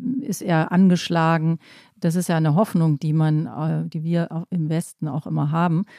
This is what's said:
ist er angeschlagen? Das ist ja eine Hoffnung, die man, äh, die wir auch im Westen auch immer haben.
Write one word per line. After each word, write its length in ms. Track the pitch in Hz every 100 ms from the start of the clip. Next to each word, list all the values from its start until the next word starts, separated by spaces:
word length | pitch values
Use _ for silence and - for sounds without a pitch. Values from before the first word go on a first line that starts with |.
| 247 254
ist 200 | - 190
er 300 | - 165 156
angeschlagen? 880 | 180 190 175 - 170 160 165 160 165 - - - _
Das 200 | 175 170
ist 120 | 175
ja 100 | 165
eine 180 | 160 151
Hoffnung, 420 | 214 180 165 147
die 160 | 156
man, 320 | 156 156 151 160
äh, 420 | 117 160 156 165
die 160 | 160
wir 280 | 160 170 170
auch 140 | 160 175
im 180 | 180 156
Westen 400 | 160 - - 156
auch 200 | 135 -
immer 240 | 156 147
haben. 340 | 160 175 165 202